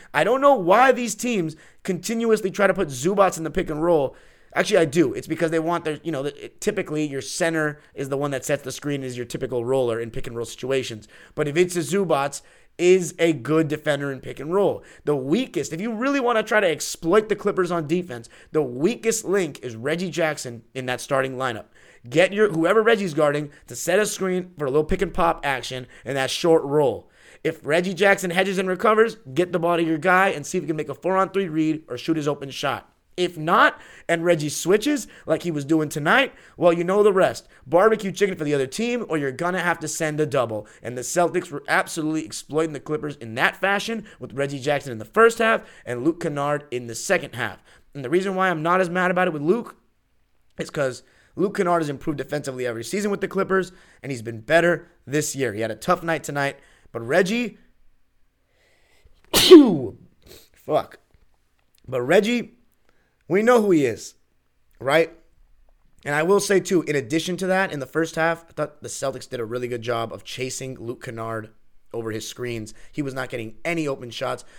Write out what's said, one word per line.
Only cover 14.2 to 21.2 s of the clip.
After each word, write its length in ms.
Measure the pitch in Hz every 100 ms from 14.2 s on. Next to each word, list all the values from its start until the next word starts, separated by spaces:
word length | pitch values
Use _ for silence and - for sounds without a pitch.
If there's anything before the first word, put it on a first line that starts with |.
pick 180 | 123 120
and 140 | 143
roll. 300 | 185 185 - - -
The 120 | - 143
weakest, 580 | 131 190 262 160 135
if 80 | 160
you 120 | 214
really 280 | 214 262 285
wanna 220 | 240 226
try 180 | 220 214
to 80 | 190
exploit 580 | 156 - - 160 208 214
the 80 | 202
Clippers 360 | 202 180 175
on 160 | 170 147
defense, 420 | 175 175 120 117 - -
the 80 | 156
weakest 640 | 139 123 165 240 226 220 -
link 340 | 196 170 131
is 140 | 123 110
Reggie 360 | 127 170 185
Jackson 520 | 151 160 147 127 117 -
in 120 | 131 127
that 160 | 123
starting 340 | - 135